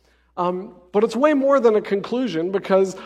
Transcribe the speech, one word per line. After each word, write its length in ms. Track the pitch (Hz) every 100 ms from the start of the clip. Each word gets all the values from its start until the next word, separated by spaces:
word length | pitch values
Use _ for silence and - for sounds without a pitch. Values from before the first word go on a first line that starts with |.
| _ _ _ -
um, 380 | 175 180 202 - _
but 120 | 202
it's 120 | 220
way 180 | 233 294
more 240 | 294 269 277
than 180 | 226 208
a 40 |
conclusion 680 | - 196 175 233 254 160 175
because 460 | 196 190 190 190 -